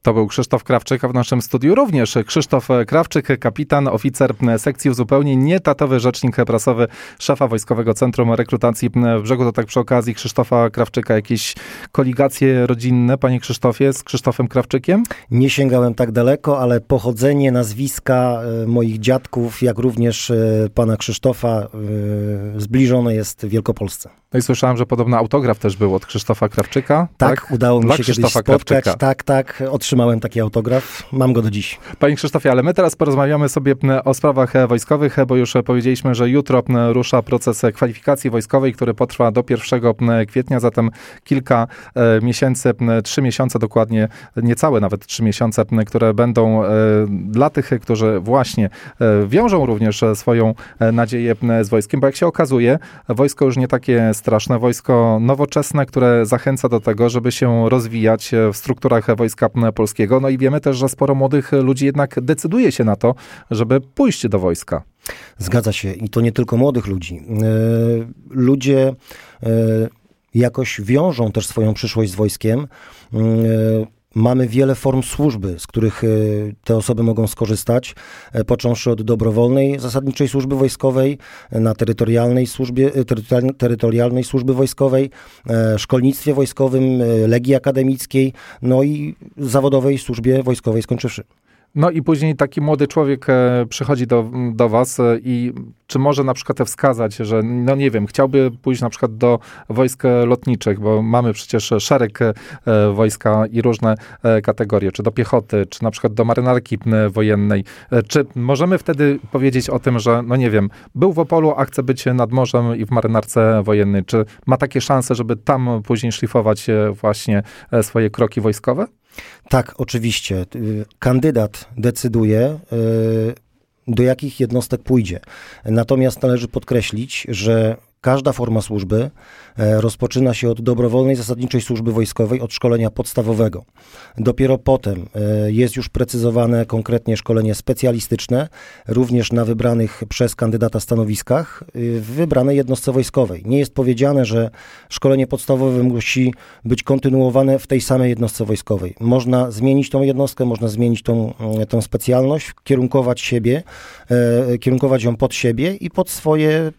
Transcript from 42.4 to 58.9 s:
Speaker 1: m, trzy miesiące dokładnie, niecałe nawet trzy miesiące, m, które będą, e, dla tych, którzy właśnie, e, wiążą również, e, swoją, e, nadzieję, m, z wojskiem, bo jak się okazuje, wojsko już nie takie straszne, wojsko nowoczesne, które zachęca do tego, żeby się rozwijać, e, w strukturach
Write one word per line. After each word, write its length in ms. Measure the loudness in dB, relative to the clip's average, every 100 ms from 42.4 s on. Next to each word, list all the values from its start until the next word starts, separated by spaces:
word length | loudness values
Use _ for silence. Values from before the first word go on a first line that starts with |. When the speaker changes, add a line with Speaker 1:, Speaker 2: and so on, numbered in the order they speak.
| 0 0 0 0
Speaker 1:
m, 220 | 0 0
trzy 200 | 0 -2
miesiące 360 | -2 0 -2 0
dokładnie, 500 | 0 0 0 0 -2 -4 -12 -2
niecałe 440 | 0 2 2 2
nawet 260 | 0 -4 -8
trzy 160 | -2
miesiące, 420 | -2 0 -2 0 0
m, 120 | 0
które 300 | 0 0 2
będą, 500 | 2 2 2 2 2
e, 40 | 2 2 4 2 2
dla 420 | -2 -2 0 2
tych, 200 | 0 -2 -4
którzy 400 | -2 0 0 0
właśnie, 500 | 0 0 0 -2 -2 -4 -20 -2
e, 260 | 2 2 2
wiążą 400 | 2 2 2 0
również, 360 | 0 0 0
e, 140 | 0 0
swoją, 380 | 0 2 2 -2 -12 -2
e, 140 | 0
nadzieję, 420 | 2 0 -2 -2 0
m, 220 | 0 0
z 40 | 2
wojskiem, 320 | 0 0 0
bo 60 | 0
jak 100 | 2
się 100 | -2
okazuje, 520 | 0 0 2 2 0 -4 -20 -6
wojsko 360 | 0 0 2
już 120 | 0 0
nie 120 | -2
takie 420 | -2 0 2 2
straszne, 440 | 0 0 0 0 0
wojsko 600 | 0 -2 0 2 4 2
nowoczesne, 640 | 2 0 0 -2 -2 -2 -2
które 400 | 2 4 4 2
zachęca 420 | 0 0 -2 0
do 120 | 0
tego, 280 | 0 0 0
żeby 240 | 2 -2
się 360 | 0 0 2 2
rozwijać, 680 | 0 -2 0 2 2 0
e, 180 | 0 0
w 40 | -2
strukturach 600 | -6 -2 2